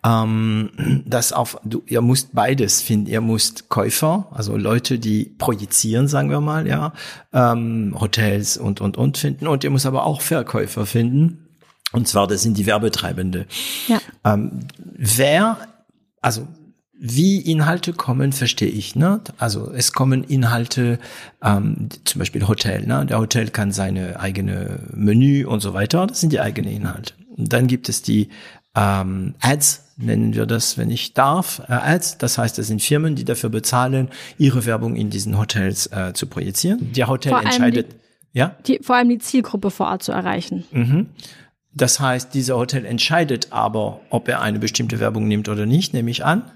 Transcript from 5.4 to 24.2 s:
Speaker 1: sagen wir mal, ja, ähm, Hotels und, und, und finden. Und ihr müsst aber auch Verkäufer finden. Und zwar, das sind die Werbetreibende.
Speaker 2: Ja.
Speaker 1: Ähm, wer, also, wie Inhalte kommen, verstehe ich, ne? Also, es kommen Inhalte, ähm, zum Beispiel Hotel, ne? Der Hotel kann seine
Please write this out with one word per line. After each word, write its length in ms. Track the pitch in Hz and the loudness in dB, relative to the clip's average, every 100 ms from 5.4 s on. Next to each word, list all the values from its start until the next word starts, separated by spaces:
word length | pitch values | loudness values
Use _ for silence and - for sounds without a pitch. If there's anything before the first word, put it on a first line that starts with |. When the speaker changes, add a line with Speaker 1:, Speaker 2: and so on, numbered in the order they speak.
| - 104 104 - 110 113 143 | -2 -2 -2 0 2 2 2
Speaker 1:
sagen 220 | 143 143 | 2 0
wir 100 | 147 | 0
mal, 260 | 151 156 160 | -2 -2 -2
ja, 260 | 139 151 - - - - | -2 -4 -8 -18 -18 -2
ähm, 640 | 127 120 117 117 113 101 - | 2 4 2 -2 -2 -2 -2
Hotels 580 | 113 113 107 101 101 - | -2 0 2 0 -2 -2
und, 240 | 101 101 | -2 -2
und, 160 | 101 120 | -4 0
und 220 | 135 139 | 0 0
finden. 280 | 147 135 156 | -4 -2 -2
Und 180 | 139 | 0
ihr 60 | 143 | 2
müsst 160 | 135 160 | 0 2
aber 200 | 135 156 | 0 0
auch 140 | 143 | -2
Verkäufer 680 | - 160 117 107 98 - 101 | -2 -2 0 -2 -2 -4 0
finden. 640 | 120 117 135 165 170 - _ _ _ - | 2 4 4 4 2 -20 _ _ _ -4
Und 160 | 117 110 | -2 2
zwar, 180 | 107 98 | 2 2
das 160 | 101 | 2
sind 140 | 113 104 | 2 2
die 100 | 101 | 2
Werbetreibende. 800 | 107 110 - 90 90 92 90 95 - - - - | 2 2 -2 -4 -4 -4 -4 -6 -8 -8 -6 0
Speaker 2:
Ja. 120 | 226 - - | 0 -2 -2
Speaker 1:
Ähm, 360 | - 104 - - 131 - | 2 2 0 -8 -12 -16
wer, 800 | - - 107 117 135 160 214 220 - _ _ _ _ _ | -20 -6 -2 2 4 4 2 0 -10 _ _ _ _ _
also, 280 | - 110 143 160 - _ _ _ | -2 -2 -10 -18 -20 _ _ _
wie 340 | 117 123 185 196 | -2 2 4 4
Inhalte 540 | 160 160 156 175 180 | 2 2 2 0 -4
kommen, 400 | 170 - 127 139 | -4 -2 0 0
verstehe 360 | 135 120 - 101 | 0 -2 0 -2
ich, 260 | 104 - | -2 -4
ne? 260 | 123 170 208 - - | 0 2 2 -4 -4
Also, 340 | 117 104 110 | -4 -2 -6
es 200 | 123 - | -2 -2
kommen 300 | - 135 131 | 2 2 2
Inhalte, 800 | - 135 120 120 117 - 120 120 - - - _ | 2 2 2 2 -2 0 0 0 -6 -18 -20 _
ähm, 460 | 107 101 104 104 107 - | 0 2 2 -2 -6 -6
zum 160 | - - | -6 -4
Beispiel 260 | - - 101 | -4 0 0
Hotel, 400 | 104 110 101 104 | 2 0 -2 0
ne? 180 | 131 135 | 0 0
Der 120 | 110 | 0
Hotel 300 | 110 120 113 | 0 0 0
kann 240 | - 101 | -2 -2
seine 480 | 101 95 95 90 87 | -2 -2 -2 -4 -6